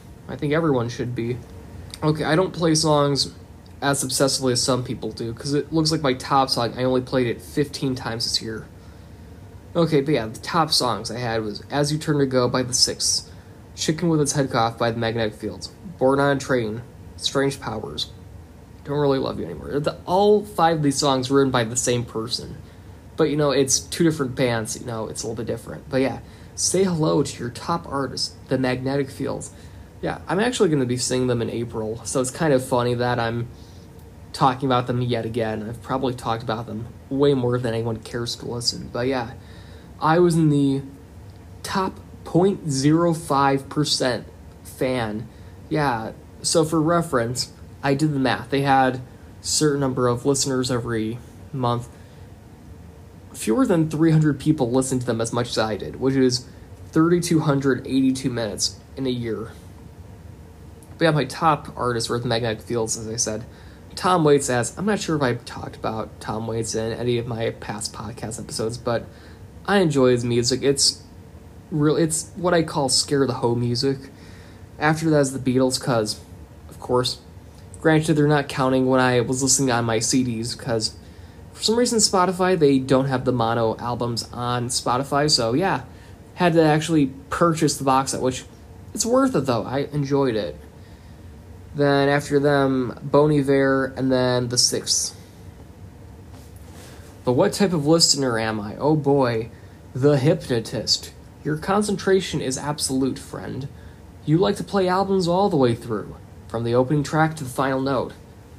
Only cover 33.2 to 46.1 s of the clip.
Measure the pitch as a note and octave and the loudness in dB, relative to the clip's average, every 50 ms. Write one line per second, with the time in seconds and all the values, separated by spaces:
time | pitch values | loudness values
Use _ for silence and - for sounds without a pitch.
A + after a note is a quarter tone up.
33.2 | A#2 A2+ A2+ A#2+ A#2+ - - - - - - - - - - - - - - - | -2 -2 -2 -4 -6 -8 -10 -18 -20 -20 -20 -20 -20 -20 -20 -20 -20 -20 -20 -20
34.2 | - - - - D3+ C3+ B2 B2+ - C3+ B2+ B2 B2 B2 B2 B2 B2 B2 A#2+ A2+ | -20 -10 -2 2 2 2 2 2 0 0 2 2 0 0 -2 -2 0 0 -2 -2
35.2 | A2+ A2+ A2+ A#2+ A2+ A2 G#2+ G#2+ G#2 G#2+ A#2+ - - - B2+ C3 - C#3 C3 B2 | -2 -4 -2 -2 -2 -2 -2 -4 -6 -8 -10 -10 -8 -6 -4 -2 -2 -2 -4 -4
36.2 | - B2 A2+ A2+ A#2+ A#2+ A2+ A#2 A#2 A2 G#2 G#2+ A#2+ - - - - - C#3 C3+ | -4 -4 -4 -2 -2 -4 -4 -4 -6 -8 -8 -10 -10 -10 -14 -16 -10 -4 0 2
37.2 | C#3+ C#3+ C#3+ C3 B2+ B2 B2 B2 B2 A#2 A2+ A2+ A2+ A#2 A2+ A2+ - - - A#2+ | 4 4 4 4 2 0 0 0 0 -2 -2 -2 -2 -2 -4 -6 -8 -8 -8 -6
38.2 | A#2 A#2 - - - A2+ A#2 A#2+ A#2 - - - B2 - - A#2+ B2 C3 C3+ B2+ | -6 -6 -8 -8 -8 -8 -6 -4 -4 -4 -6 -6 -10 -6 -4 -2 -2 0 0 -2
39.2 | A#2 A#2 - - - - - - - - - - - - - - - D#3 D#3+ F3 | -4 -6 -10 -16 -18 -18 -18 -18 -18 -18 -20 -20 -20 -18 -10 -2 2 4 6 6
40.2 | F3+ F3 D#3+ E3 D#3+ D3+ C#3+ C#3+ C#3 C#3 C3+ C#3 C#3 - - - - - - - | 6 6 6 4 4 4 4 4 4 4 2 0 -4 -8 -16 -18 -20 -20 -20 -20
41.2 | - - - - - - - - - - - G3 F#3+ - - - - - - - | -20 -20 -20 -20 -20 -20 -18 -14 -10 -4 -4 -2 -2 -4 -6 -10 -18 -20 -18 -18
42.2 | - - - E3+ F#3 G3+ F#3+ - - D#3 C3+ C3+ C3 D3 D#3 E3 F3 E3+ D#3+ D#3+ | -8 0 2 2 4 4 2 0 -4 -4 -2 2 2 4 4 4 4 2 0 0
43.2 | - - C#3+ C3+ C#3 C#3 C#3 C#3 C3+ - - D3+ C#3+ - - - C#3 B2+ A#2+ F#2+ | -2 0 2 4 4 4 2 0 -2 -4 -2 -2 0 0 0 0 0 0 -2 -2
44.2 | D#2+ - - - - - - - - - - - C#3+ B2+ B2+ B2+ A#2 G#2+ G#2 G#2+ | -6 -10 -18 -20 -20 -20 -20 -20 -20 -14 -6 -4 -2 -2 0 -2 -2 -4 -4 -8
45.2 | G#2+ - - - - - - - - - D#3 D#3 D3 C3+ A#2+ A2 A2 G#2 | -10 -12 -16 -20 -20 -20 -20 -16 -8 -4 -2 0 0 0 0 -2 -4 -8